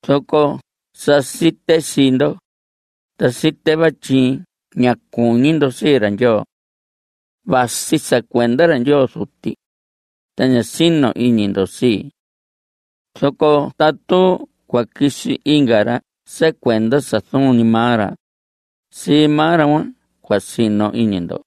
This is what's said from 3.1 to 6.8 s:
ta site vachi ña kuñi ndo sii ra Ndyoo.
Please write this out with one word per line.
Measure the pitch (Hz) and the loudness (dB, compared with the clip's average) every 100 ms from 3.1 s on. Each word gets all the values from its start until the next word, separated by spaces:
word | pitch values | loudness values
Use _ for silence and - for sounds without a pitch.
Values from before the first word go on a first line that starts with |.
| _ | _
ta | 135 | -4
site | 123 156 156 - 156 | 0 -4 -2 -2 0
vachi | 165 - - 135 127 135 185 _ _ - | 0 -2 -2 0 0 -2 -10 _ _ -2
ña | 123 117 _ | 0 0 _
kuñi | - 117 117 139 | -2 0 2 2
ndo | 160 139 | 0 -2
sii | 123 - 131 | -2 0 2
ra | 104 | 0
Ndyoo. | 101 117 107 110 _ _ _ | 0 0 0 -4 _ _ _